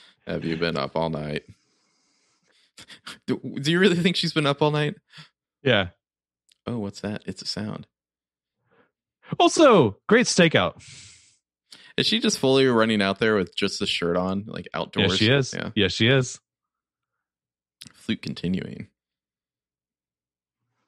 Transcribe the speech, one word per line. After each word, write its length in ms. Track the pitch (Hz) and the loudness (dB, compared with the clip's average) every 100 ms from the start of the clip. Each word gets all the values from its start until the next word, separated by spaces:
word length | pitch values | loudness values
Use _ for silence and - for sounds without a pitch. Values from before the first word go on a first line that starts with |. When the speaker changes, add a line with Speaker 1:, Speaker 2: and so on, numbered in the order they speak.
| - _ - | -20 _ -10
Speaker 1:
Have 200 | 85 80 | -6 -6
you 100 | 80 | -4
been 220 | 82 71 | -4 -4
up 180 | 67 82 | -4 -4
all 140 | 82 | -4
night? 340 | 76 76 76 - - _ _ _ _ _ _ _ _ _ _ _ - - - - - - | -4 -6 -8 -10 -20 _ _ _ _ _ _ _ _ _ _ _ -20 -20 -20 -20 -12 -6
Do, 140 | 127 131 - | -6 -8 -6
do 100 | 143 | -2
you 80 | 170 | 2
really 180 | 196 170 | 4 2
think 180 | 175 175 | 0 0
she's 160 | 165 | -2
been 140 | 160 147 | -2 0
up 160 | 139 | 2
all 100 | 151 | 0
night? 240 | 151 151 - _ - - _ _ _ | 0 -2 -6 _ -20 -20 _ _ _
Speaker 2:
Yeah. 260 | 135 107 90 - _ _ _ _ _ _ - | 0 0 0 -8 _ _ _ _ _ _ -10
Speaker 1:
Oh, 120 | 120 | -8
what's 240 | 101 - | -8 -8
that? 220 | 101 104 - | -10 -8 -12
It's 160 | 92 | -12
a 40 | - | -10
sound. 400 | - 107 - - _ _ _ _ _ _ _ _ _ _ _ _ _ - - | -10 -10 -12 -16 _ _ _ _ _ _ _ _ _ _ _ _ _ -8 2
Speaker 2:
Also, 600 | 349 - 294 208 113 - - | 2 6 8 8 6 0 2
great 200 | 226 220 | 2 4
stakeout. 540 | - 165 117 87 - - - - - _ _ _ _ _ - - - | 4 4 4 0 -4 -16 -20 -20 -20 _ _ _ _ _ -20 -10 -4
Speaker 1:
Is 100 | 131 | -2
she 140 | 220 | 0
just 180 | 233 - | -2 0
fully 280 | 135 135 135 | 2 4 4
running 340 | 117 113 107 | 4 2 2
out 180 | 98 98 | 0 0
there 160 | 113 107 | 0 0
with 180 | 87 | -2
just 260 | - 98 - | -4 -6 -4
the 60 | 98 | -6
shirt 300 | - 85 87 | -2 -2 -2
on, 300 | 92 95 107 | -2 -4 -8
like, 220 | 87 - | -12 -10
outdoors? 380 | 80 - 104 98 | -8 -6 0 0
Speaker 2:
Yes, 60 | 95 | 2
she 100 | 117 | 2
is. 240 | 139 131 | 2 0
Speaker 1:
Yeah. 160 | - 95 104 | -6 -6 -2
Speaker 2:
Yes, 160 | 92 | -2
she 160 | - 110 | 2 2
is. 320 | 135 123 - _ _ _ _ _ _ _ _ _ _ _ _ _ - - | 2 0 -8 _ _ _ _ _ _ _ _ _ _ _ _ _ -20 -20
Speaker 1:
Flute 280 | _ - 110 | _ -8 -6
continuing. 640 | - - 87 92 - - - _ _ _ _ _ _ _ _ _ _ _ _ _ _ _ _ _ _ _ | -8 -8 -4 -4 -6 -12 -18 _ _ _ _ _ _ _ _ _ _ _ _ _ _ _ _ _ _ _